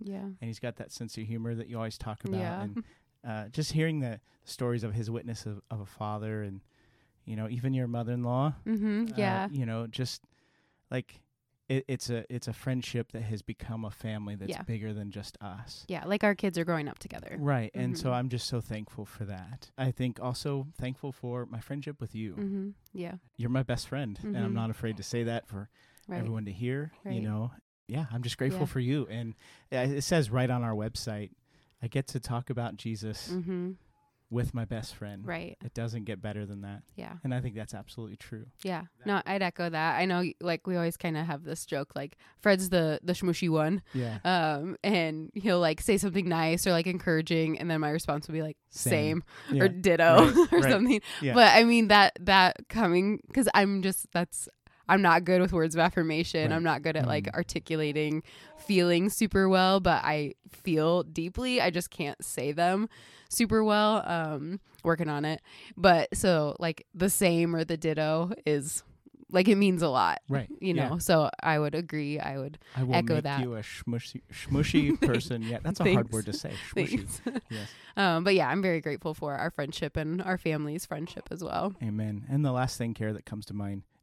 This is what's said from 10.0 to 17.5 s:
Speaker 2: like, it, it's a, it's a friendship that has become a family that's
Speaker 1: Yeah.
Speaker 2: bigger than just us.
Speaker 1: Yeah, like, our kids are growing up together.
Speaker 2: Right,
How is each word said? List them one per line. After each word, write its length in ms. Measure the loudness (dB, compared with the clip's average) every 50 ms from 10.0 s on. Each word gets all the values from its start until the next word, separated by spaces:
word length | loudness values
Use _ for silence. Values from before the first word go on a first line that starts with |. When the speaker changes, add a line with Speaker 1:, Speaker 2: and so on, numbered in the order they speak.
| -6 -6 -8 -12 _ _ _ _ _ _ _ _ _ _ _ _ _ -8
Speaker 2:
like, 300 | -8 -8 -8 -8 -16 -20 _ _ _ _ _ _ _ _ _ -4
it, 160 | -4 -2 -2
it's 220 | -4 -6 -6 -4 -4
a, 160 | -6 -6 -6 -8 -10
it's 140 | -8 -8 -8
a 40 | -10
friendship 580 | -6 -6 -4 -4 -4 -4 -4 -4 -6 -6 -6
that 80 | -8 -8
has 200 | -6 -6 -6 -6
become 420 | -8 -10 -12 -10 -10 -8 -8 -8 -8
a 60 | -8
family 440 | -10 -8 -8 -8 -6 -6 -8 -8 -8
that's 120 | -8 -8 -8
Speaker 1:
Yeah. 120 | -8 -8
Speaker 2:
bigger 320 | -6 -6 -6 -6 -6 -6 -6
than 160 | -6 -8 -8
just 260 | -10 -12 -12 -14 -14 -14
us. 420 | -14 -12 -12 -12 -14 -16 -18 -16 -12 -10
Speaker 1:
Yeah, 160 | -8 -8 -4
like, 180 | -2 0 2 2
our 100 | 2 2
kids 220 | 0 -2 -2 -2
are 80 | -2 -2
growing 240 | 0 0 -2 -2 -4
up 100 | -8 -12
together. 380 | -14 -14 -14 -14 -12 -12 -6 -2
Speaker 2:
Right, 320 | 0 0